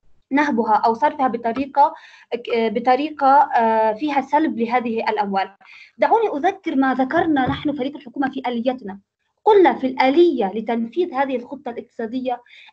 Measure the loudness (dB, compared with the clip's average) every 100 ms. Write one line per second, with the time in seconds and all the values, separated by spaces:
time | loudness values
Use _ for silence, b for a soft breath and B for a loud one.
0 | _ _ -4 0 0 0 0 2 2 2
1 | 0 0 -2 -2 -4 -4 -2 2 2 2
2 | B B B -10 -4 -2 0 0 2 0
3 | 0 0 4 4 4 2 2 2 2 0
4 | -2 -4 0 0 0 -2 -2 -2 -2 -4
5 | -2 -2 -2 -2 -4 -8 B B B -2
6 | 2 2 2 0 -2 -2 -4 0 0 0
7 | 0 0 0 0 0 -2 -4 -4 -6 -8
8 | -12 -6 -6 -4 -6 -4 -4 -4 -8 -16
9 | _ _ _ _ 4 6 6 4 -2 0
10 | 2 6 4 4 -2 -4 -4 -4 -4 -4
11 | -4 -2 -2 -4 -8 -14 -12 -12 -14 -10
12 | -8 -6 -6 -6 -10 B B